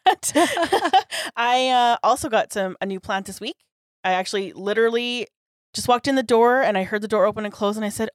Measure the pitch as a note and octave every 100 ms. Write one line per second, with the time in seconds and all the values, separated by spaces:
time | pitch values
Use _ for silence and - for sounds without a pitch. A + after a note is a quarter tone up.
0 | F#4 - - - F4 A4+ E4 G4 F4 F#4+
1 | - - D#4 - A#3+ B3+ C4 B3 A#3+ A#3
2 | - C4 D4+ G#3+ - G#3+ F#3+ - G3 F#3+
3 | - G3 G3 F#3+ A3+ - _ _ _ _
4 | F#3+ F#3 F#3+ G3+ F#3+ - G3 G#3 A#3 A#3
5 | A#3+ A#3+ - _ _ _ _ - - A#3+
6 | C#4+ C4+ A3+ A3+ A#3+ B3+ G#3 G3+ F#3 G#3+
7 | G#3+ G#3+ G#3+ G#3+ G#3 - G#3 G#3+ G#3 -
8 | A3